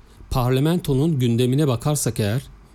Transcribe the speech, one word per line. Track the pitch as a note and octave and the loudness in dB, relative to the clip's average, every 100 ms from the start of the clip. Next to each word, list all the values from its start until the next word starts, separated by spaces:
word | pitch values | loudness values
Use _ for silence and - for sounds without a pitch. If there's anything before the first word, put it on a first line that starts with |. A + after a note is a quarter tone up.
| - - - | -18 -20 -6
parlamentonun | - B2 B2+ D#3 F3 - C3 E3 C#3 | -2 0 2 2 0 0 0 2 2
gündemine | B2 A#2 B2 C3+ D3+ | 2 2 2 2 0
bakarsak | A#2 D3 D3 B2 A2 | 0 0 0 -2 -2
eğer, | G#2 A#2+ - - - | -2 -2 -6 -20 -20